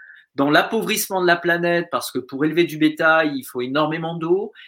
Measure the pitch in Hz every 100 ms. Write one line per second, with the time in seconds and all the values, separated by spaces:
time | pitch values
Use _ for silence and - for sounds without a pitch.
0 | - - _ - 143 160 - 226 180 208
1 | - 190 175 175 170 170 170 170 170 123
2 | - 127 - 135 156 160 170 151 156 156
3 | 160 160 156 135 - 127 127 143 151 165
4 | 165 170 160 190 214 -